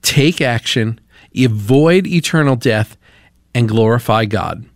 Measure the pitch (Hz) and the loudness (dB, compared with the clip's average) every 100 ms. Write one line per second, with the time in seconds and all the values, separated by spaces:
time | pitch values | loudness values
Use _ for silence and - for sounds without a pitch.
0 | - - 143 - 135 117 - - 110 113 | 0 2 0 0 -2 -2 -4 -4 -4 -6
1 | _ _ _ - 127 107 101 131 160 180 | _ _ _ -2 0 0 2 2 4 2
2 | 196 175 - 160 143 127 127 107 110 - | 2 -2 0 0 0 0 0 0 -2 -8
3 | _ _ _ _ _ 123 117 110 113 117 | _ _ _ _ _ -4 0 2 2 2
4 | - 110 110 107 87 82 113 | 0 -2 0 -4 -6 -8 -14